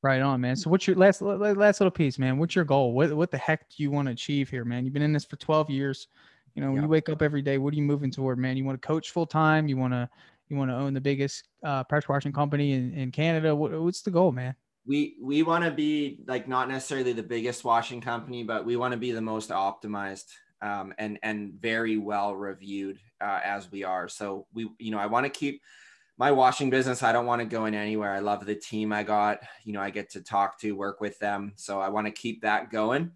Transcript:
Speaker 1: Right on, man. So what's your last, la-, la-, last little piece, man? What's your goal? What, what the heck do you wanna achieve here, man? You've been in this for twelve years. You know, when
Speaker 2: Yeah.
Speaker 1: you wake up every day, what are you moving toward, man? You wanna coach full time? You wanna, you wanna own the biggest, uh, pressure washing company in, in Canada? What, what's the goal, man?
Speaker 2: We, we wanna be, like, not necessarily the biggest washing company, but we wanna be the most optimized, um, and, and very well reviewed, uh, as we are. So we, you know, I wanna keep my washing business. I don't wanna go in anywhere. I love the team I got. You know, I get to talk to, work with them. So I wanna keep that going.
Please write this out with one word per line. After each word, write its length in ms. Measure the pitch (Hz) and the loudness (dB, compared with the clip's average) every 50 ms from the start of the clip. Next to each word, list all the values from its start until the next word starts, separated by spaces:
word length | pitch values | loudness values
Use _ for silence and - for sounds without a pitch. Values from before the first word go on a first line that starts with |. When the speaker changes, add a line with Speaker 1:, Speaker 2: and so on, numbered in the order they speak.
Speaker 1:
Right 200 | - 139 135 131 | 2 2 2 2
on, 180 | 135 139 135 123 | 2 2 2 2
man. 140 | 123 123 131 | 0 0 -2
So 160 | 127 - 165 | -2 2 2
what's 160 | 175 190 - | 2 2 4
your 100 | - 185 | 2 4
last, 240 | 185 185 202 190 - | 8 8 6 6 6
la-, 140 | 196 202 202 | 0 -2 0
la-, 160 | 190 208 208 | 0 2 0
last 300 | 202 196 208 208 196 - | 4 6 6 6 6 6
little 100 | 202 185 | 4 2
piece, 280 | - - 160 139 127 - | 4 4 0 0 2 0
man? 200 | 131 131 131 139 | 0 0 2 0
What's 160 | 160 170 - | 0 2 2
your 100 | 180 170 | 0 2
goal? 280 | 139 139 139 135 120 | 4 4 4 4 4
What, 200 | 117 127 151 156 151 | 4 4 2 2 4
what 160 | 151 170 175 | 0 0 0
the 60 | - 135 | -2 -4
heck 300 | - - 156 151 _ _ | 0 0 0 0 _ _
do 120 | - - | -8 -4
you 80 | 151 139 | -2 0
wanna 220 | 143 143 139 135 | 0 0 0 -2
achieve 360 | 120 113 - - 147 143 139 - | -4 -6 -4 -2 0 0 0 -2
here, 160 | - 127 117 | -4 -6 -4
man? 200 | 120 120 123 127 | -4 -2 -2 -2
You've 100 | 131 139 | -2 0
been 80 | 143 | 0
in 100 | 147 151 | 2 2
this 120 | 151 147 - | 2 0 -2
for 120 | _ - | _ -16
twelve 320 | - - - 156 156 156 156 | -12 -2 2 2 4 4 2
years. 380 | 139 135 139 139 135 - - _ _ _ - - _ _ _ _ _ | 0 -2 -2 -2 -4 -6 -10 _ _ _ -20 -20 _ _ _ _ _
You 80 | 147 | -4
know, 60 | 139 135 | -2 0
when 80 | 135 | 0
Speaker 2:
Yeah. 60 | 135 | 2
Speaker 1:
you 60 | 147 151 | 2 4
wake 200 | 156 160 156 - | 4 4 4 2
up 140 | 156 151 | 0 2
every 200 | 156 147 151 143 | 2 2 2 0
day, 160 | 139 143 139 135 | 0 0 0 2
what 160 | 135 143 151 | 0 0 0
are 20 | |
you 60 | 151 | 2
moving 300 | 143 143 143 143 143 131 | 2 2 2 2 0 -4
toward, 260 | - - 135 131 127 123 | -2 -2 -2 0 0 0
man? 180 | 127 131 131 | 0 0 0
You 80 | 135 135 | -2 -2
wanna 140 | 135 135 131 | -2 -4 -4
coach 320 | - - 156 160 - - | -2 -2 -2 -2 -2 -4
full 160 | - 175 165 | -2 -2 -2
time? 400 | 156 - 156 156 156 156 156 156 | 0 2 4 4 6 6 4 2
You 100 | 147 135 | 2 0
wanna, 320 | 131 131 127 127 123 120 120 _ _ - - _ _ _ _ | 0 0 0 0 -2 -2 -6 _ _ -20 -20 _ _ _ _
you 80 | 147 | -4
wanna 200 | 139 135 131 123 | -2 -2 -2 -2
own 180 | 123 139 139 135 | -2 -2 -2 -2
the 60 | 131 | 0
biggest, 480 | 131 143 139 135 139 139 - - - _ _ _ - | 0 0 0 0 0 -2 -2 -8 -16 _ _ _ -4
uh, 180 | 156 143 135 127 | -4 -2 -2 -2
pressure 280 | _ 151 151 147 - | _ 0 0 2 2
washing 200 | 139 143 - 143 | 0 0 0 -2
company 400 | 143 143 147 143 147 143 143 143 | 0 0 0 2 2 2 2 2
in, 220 | 139 131 127 127 - | 2 0 0 -2 -4
in 160 | 151 131 127 | -4 -6 -4
Canada? 440 | 120 - 151 165 165 160 156 160 151 | -2 0 0 2 2 2 2 2 2
What, 180 | 147 156 147 160 160 | 2 0 -2 -2 -2
what's 220 | 165 175 180 - | -2 -2 -2 -2
the 80 | - 208 | -6 0
goal, 200 | 180 170 185 175 | 4 4 4 4
man? 240 | 123 127 127 127 131 _ _ _ _ _ _ | 4 0 -4 -6 -8 _ _ _ _ _ _
Speaker 2:
We, 300 | 120 139 147 147 147 - - | -2 0 0 0 0 -4 -10
we 220 | 120 131 143 151 | -4 0 2 2
wanna 280 | 165 165 165 170 170 165 | 4 4 4 2 2 0
be, 500 | 143 147 151 151 151 147 147 143 - - - | 0 0 0 0 2 0 -2 -4 -6 -10 -8
like, 200 | - 131 123 107 | -4 -4 -4 -2
not 220 | 131 131 127 127 127 | 0 0 0 0 0
necessarily 460 | 135 131 127 - 139 135 127 123 120 | -2 -6 -4 -4 -4 0 0 0 0
the 80 | 113 | -2
biggest 420 | 107 85 120 117 113 123 120 - - | -4 -4 -4 -2 -2 -4 -4 -4 0
washing 360 | 123 117 117 117 - 127 120 | 2 2 2 2 -2 -10 -8
company, 440 | 110 123 120 117 113 120 123 120 117 | -6 -6 -6 -6 -6 -10 -10 -10 -6
but 200 | 107 113 107 98 | -4 -4 -4 -2
we 120 | 117 120 | -2 -2
wanna 220 | 120 123 127 123 117 | 0 0 -2 -2 -2
be 120 | 117 127 | -2 -4
the 120 | 117 113 | -4 -2
most 260 | 110 110 110 110 104 - | -4 -4 -4 -6 -6 -4
optimized, 760 | 85 95 98 98 98 - - 107 104 101 101 98 95 95 - - - - _ _ _ _ | -2 -2 0 -2 -4 -6 -10 -8 -6 -6 -6 -6 -8 -10 -16 -20 -20 -20 _ _ _ _
um, 320 | 104 104 101 101 95 95 - - | -8 -6 -6 -6 -8 -10 -10 -8
and, 200 | 107 107 104 - | -8 -8 -8 -6
and 320 | - 110 107 107 104 101 - | -6 -6 -6 -6 -8 -10 -12
very 420 | 101 110 113 113 113 117 113 110 | -6 -4 -2 0 0 0 0 0
well 380 | 107 101 104 104 101 101 104 101 | -2 -2 -2 -2 -2 -2 -2 -4
reviewed, 640 | 95 101 98 95 92 95 98 98 98 98 98 98 - _ _ _ _ | -4 -6 -8 -8 -10 -12 -10 -8 -6 -6 -8 -8 -12 _ _ _ _
uh, 180 | 95 104 98 92 | -4 -4 -4 -2
as 300 | - 98 101 101 95 90 | -2 -4 -4 -6 -8 -10
we 120 | 101 98 95 | -10 -8 -4
are. 220 | 92 92 92 87 87 | -4 -4 -4 -4 -8
So 380 | - - 107 101 98 98 - _ | -8 -8 -8 -6 -6 -8 -10 _
we, 180 | - 117 113 107 110 _ | -10 -10 -10 -10 -10 _
you 120 | 117 110 | -8 -6
know, 80 | 107 104 | -4 -2
I 80 | 101 | -2
wanna 240 | 107 110 120 131 139 | 0 0 0 0 0
keep 320 | 135 - 147 143 139 143 _ - - - - - - _ _ _ _ | -4 -2 -4 -4 -4 -6 _ -20 -20 -20 -20 -20 -20 _ _ _ _
my 140 | - 123 143 | 2 4 6
washing 400 | 143 131 131 127 127 - 143 135 | 6 8 8 6 6 4 0 4
business. 320 | 127 135 127 131 123 120 | 4 4 4 2 0 2
I 100 | 127 113 | 2 4
don't 140 | 117 120 120 | 4 4 2
wanna 180 | 120 120 120 117 | 2 0 0 -2
go 200 | 110 117 113 110 | -2 -2 -2 0
in 100 | 107 107 | 0 -2
anywhere. 380 | 104 104 107 107 107 104 101 | -2 -2 -2 -2 -2 -2 -2
I 80 | 98 98 | -2 -2
love 260 | 101 104 104 101 101 | 0 0 -2 -2 -2
the 80 | 101 107 | -6 -6
team 380 | 104 - - 110 107 107 107 | -6 -6 -8 -4 -4 -2 0
I 100 | 107 104 | -2 -2
got. 380 | 104 104 107 104 104 104 104 - - - - - _ | 0 2 2 2 4 2 0 -2 -6 -18 -20 -18 _
You 80 | 110 | -8
know, 80 | 104 101 | -6 -6
I 100 | 98 98 | -6 -6
get 200 | 90 104 101 _ | -6 -8 -10 _
to 120 | - 98 | -12 -16
talk 380 | 90 - 110 101 98 95 - - | -12 -2 0 0 0 0 -2 -6
to, 160 | - 107 101 | -6 -6 -4
work 240 | 98 98 101 98 - | -4 -4 -6 -6 -4
with 180 | 107 101 101 - | -6 -8 -6 -4
them. 360 | 107 104 101 101 101 104 101 | -4 -2 -2 -2 -6 -8 -12
So 240 | - - - 101 98 | -14 -8 -6 -4 -2
I 80 | 95 98 | -2 -2
wanna 240 | 101 107 107 107 | -2 -2 -2 -2
keep 300 | 104 - - 117 110 - | -6 -6 -8 -8 -8 -4
that 280 | - 107 104 98 - - | 0 0 0 0 0 -2
going. 400 | 113 110 107 110 127 147 165 170 - | -2 0 0 2 2 0 -2 -4 -8